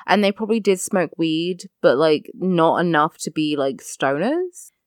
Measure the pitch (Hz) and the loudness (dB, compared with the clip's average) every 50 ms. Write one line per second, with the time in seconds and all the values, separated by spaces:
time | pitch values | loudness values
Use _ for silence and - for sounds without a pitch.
0 | - - 175 208 202 196 202 - 220 208 226 226 196 208 190 180 - - 208 185 | -2 0 2 2 2 2 0 -2 -2 -2 -2 0 2 0 0 0 -2 -4 -2 -2
1 | 170 - - - 165 160 156 160 170 180 185 175 - - _ _ - 170 123 135 | -2 -2 -2 -4 -2 -2 0 -2 -2 -4 -6 -8 -12 -20 _ _ 2 2 4 4
2 | 160 160 156 135 - - - - 180 190 180 170 160 165 123 113 175 175 160 151 | 4 4 2 2 -2 -8 -10 -6 -2 0 2 4 4 4 2 2 0 0 2 2
3 | 151 165 - - - 165 - 156 156 151 147 139 135 139 135 - - - - - | 0 0 -2 -8 -10 -8 -4 -4 -4 -2 -2 -2 -2 -2 -4 -6 -14 -18 -8 -4
4 | 156 135 139 147 185 240 302 349 370 359 - - - - _ _ _ | -2 -2 -2 0 -2 -2 -2 -2 -4 -6 -10 -16 -20 -20 _ _ _